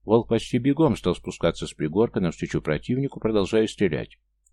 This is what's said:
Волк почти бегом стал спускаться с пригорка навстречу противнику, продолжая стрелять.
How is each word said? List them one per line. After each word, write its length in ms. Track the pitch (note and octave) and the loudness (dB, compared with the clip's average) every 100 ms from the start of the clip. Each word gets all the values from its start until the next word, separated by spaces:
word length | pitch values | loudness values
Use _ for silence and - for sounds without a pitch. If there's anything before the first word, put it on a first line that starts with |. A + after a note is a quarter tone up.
Волк 240 | - A2+ A2 | -4 -2 0
почти 300 | A2+ - B2 | -2 -2 -2
бегом 360 | B2 C#3 D#3+ G#2 | 0 2 2 2
стал 180 | - | -2
спускаться 520 | E2+ - - E2+ - D#2+ | -4 -6 -2 -2 -2 -6
с 60 | |
пригорка 480 | - D2+ E2+ A#2 - | -6 -2 0 0 0
навстречу 400 | F2+ - E2 D#2 | -2 -2 -4 -2
противнику, 580 | - D2+ - B2+ C#3 - | 0 -2 0 -2 -2 -2
продолжая 480 | A2+ G#2+ F#2 A2 A2 | 0 2 4 4 2
стрелять. 520 | - G2+ C#2 A1+ - _ _ _ | 2 2 2 -6 -14 _ _ _